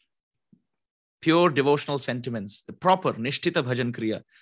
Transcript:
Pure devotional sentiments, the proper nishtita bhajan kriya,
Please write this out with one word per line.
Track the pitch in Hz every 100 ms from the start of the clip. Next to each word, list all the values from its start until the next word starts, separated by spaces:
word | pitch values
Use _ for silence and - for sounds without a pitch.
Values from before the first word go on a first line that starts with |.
| _ _ _ _ _ _ _ _ _ _ _ _
Pure | 165 165 175
devotional | 139 139 143 - 139
sentiments, | - 123 120 117 101 -
the | -
proper | - 180 185 156
nishtita | 107 120 139 175 170
bhajan | 123 127 120
kriya, | 120 110 104 _ _